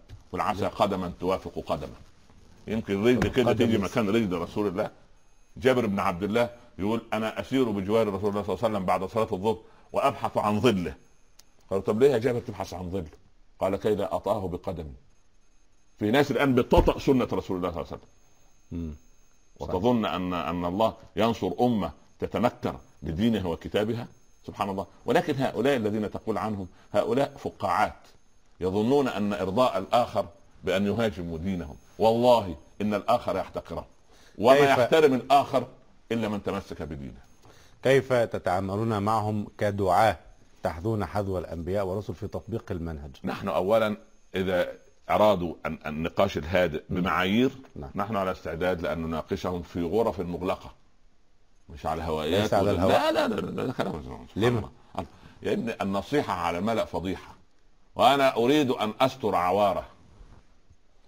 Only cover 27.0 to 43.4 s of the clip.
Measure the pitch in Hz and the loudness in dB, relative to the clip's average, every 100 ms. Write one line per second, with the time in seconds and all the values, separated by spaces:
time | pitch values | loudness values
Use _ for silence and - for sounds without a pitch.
27 | - 120 139 - - - 98 90 101 - | 0 0 -2 -4 -12 -6 -2 2 0 -2
28 | - - - - - - 92 98 110 143 | -20 -20 -20 -20 -20 -6 -2 0 2 2
29 | 127 101 104 104 95 95 127 95 95 120 | 2 0 -2 -2 -2 2 2 0 0 0
30 | 120 107 - - - - 90 90 101 101 | 0 -2 -6 -8 -20 -10 -2 0 2 0
31 | 113 98 85 82 87 95 73 67 - - | 0 -2 -8 -6 -4 -4 -6 -14 -14 0
32 | 107 117 123 117 98 78 - - 104 104 | 2 4 6 6 4 -8 -12 -6 -2 0
33 | - 151 - 90 - 90 - 82 - - | 2 0 0 -4 -4 -8 -10 -10 -12 -16
34 | - - - - 107 139 143 131 117 160 | -20 -20 -16 2 6 8 8 6 6 6
35 | 151 127 120 139 - 131 120 - - - | 6 4 4 4 4 -2 -2 -10 -20 -16
36 | - 117 110 104 98 95 - - 80 76 | -6 -4 -2 -4 -4 -6 -6 -10 -10 -10
37 | 67 57 - - - - - - 123 135 | -12 -14 -20 -20 -20 -20 -20 -4 2 4
38 | - 127 110 98 95 90 98 101 113 107 | 4 2 0 -2 -2 0 0 -2 -2 0
39 | 101 113 107 107 101 - 104 101 95 90 | 0 0 0 -2 -4 -4 -2 0 2 4
40 | 110 95 - - - - 95 80 101 110 | 4 2 -6 -20 -20 -8 -6 -4 -4 -2
41 | 101 101 98 92 - 85 80 101 98 98 | -2 -4 -2 -4 -6 -8 -4 -2 -2 -4
42 | 104 98 98 95 - 113 - 92 82 76 | -8 -10 -10 -10 -8 -8 -6 -8 -8 -10
43 | 71 - - - | -12 -12 -8 -6